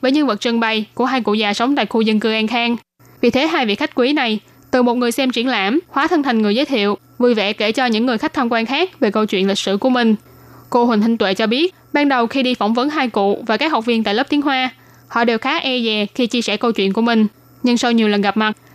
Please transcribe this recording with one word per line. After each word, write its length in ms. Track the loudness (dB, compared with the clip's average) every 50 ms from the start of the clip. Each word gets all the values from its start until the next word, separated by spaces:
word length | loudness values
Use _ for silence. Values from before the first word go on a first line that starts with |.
với 100 | 0 0
những 160 | 2 2 2 0
vật 140 | 0 -2
trưng 180 | -2 -2 0 0
bày 260 | 0 0 0 -2 -4 -6 _
của 120 | -4 -2
hai 160 | -2 -2 -2
cụ 120 | 0 0 0
già 200 | 0 0 -2 -2
sống 220 | 0 0 0 0
tại 100 | 0 0
khu 160 | 0 0 0
dân 180 | 0 2 0 0
cư 120 | 0 0
An 160 | -2 -2 -2 -2
Khang. 280 | -2 -2 -2 -2 -4 -4 -8 _ _ _ -20 -20 -6 -2
Vì 80 | 0 0
thế, 180 | 2 2 0 0
hai 180 | 0 -2 -2
vị 100 | -2 -2
khách 200 | -2 -4 -4 -2
quý 180 | 0 0 2 2
này, 260 | 2 0 0 0 -2 -6 -10 -20 -20 -8 -2
từ 100 | 0 2 2
một 100 | 2 0
người 180 | 0 0 -2
xem 200 | 0 0 -2 -2
triển 160 | -2 -2 -2 0
lãm, 320 | 0 0 0 0 0 -2 -2 -2
hóa 180 | -2 -2 0 0
thân 160 | 0 0 0
thành 180 | 2 0 2
người 140 | 2 2 2
giới 100 | 0 0
thiệu, 320 | 0 0 0 0 0 -2 -4 _ -10 -4 0
vui 160 | 2 2 2
vẻ 200 | 2 0 -2 -2
kể 180 | -2 -2 -2
cho 140 | 0 0 0
những 200 | 0 0 0 0
người 120 | 0 0 -2
khách 160 | -2 -4 -2
tham 180 | -2 -2 0
quan 140 | 0 -2 -2
khác 340 | -2 -2 -2 -2 -2 -2 -2
về 120 | -2 0
câu 140 | 0 0 0
chuyện 220 | 0 0 0 0 0
lịch 120 | 0 -2
sử 180 | -2 -2 -2 0
của 120 | 0 0
mình. 260 | 2 2 2 2 2 0 -2 -10 -20 -20 -20 -20 -20 -20 -8 -2
Cô 160 | 0 2 2
Huỳnh 160 | 2 2 2
Thanh 160 | 2 2 2 0
Tuệ 160 | 0 0 0
cho 140 | 0 0 0
biết, 280 | 0 0 0 0 -2 _ _ _ -2
ban 160 | 0 2 2
đầu 180 | 2 0 0 0
khi 160 | 0 0 0
đi 100 | 0 0
phỏng 200 | 0 0 0 0
vấn 160 | 0 -2 -2
hai 200 | -2 -2 -2 -2
cụ 340 | 0 0 0 0 0 -2 -2 -2
và 100 | -2 -2
các 140 | 0 0
học 140 | -2 0 0
viên 180 | 0 0 0 0
tại 100 | 0 0
lớp 160 | -2 -2 0
tiếng 120 | 0 0
Hoa, 280 | 0 0 -2 -2 -2 -4 -6 -12 -20 -20 -20 -20 -14 -6
họ 160 | -2 0 0
đều 140 | 0 0 0
khá 200 | -2 -2 -2 -2
e 220 | -2 -2 -2 -2
dè 260 | -2 -2 -2 -2 -2 -4 -2
khi 120 | -2 -2 0
chia 140 | 0 -2
sẻ 160 | -2 -2 -2 0
câu 140 | 0 0
chuyện 220 | 0 0 0 0 0
của 80 | 0
mình. 260 | 0 2 2 2 2 2 -2 _ -20 _ _ -4 0
Nhưng 140 | 0 0 2
sau 140 | 2 2
nhiều 160 | 2 2 2 2
lần 140 | 2 2
gặp 160 | 0 0 0 0
mặt, 200 | -2 -2 -4 -6 _ -20